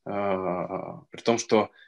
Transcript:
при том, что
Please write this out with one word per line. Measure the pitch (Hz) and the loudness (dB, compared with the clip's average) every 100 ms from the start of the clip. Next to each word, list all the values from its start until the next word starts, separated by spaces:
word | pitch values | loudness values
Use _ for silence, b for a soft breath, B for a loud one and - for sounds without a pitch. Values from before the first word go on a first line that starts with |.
| - | -8
при | 101 101 95 92 90 - 95 - - - - | -4 0 0 0 -2 -4 -6 -8 -12 -16 -4
том, | - 117 | 0 0
что | - 110 101 b | 4 4 2 b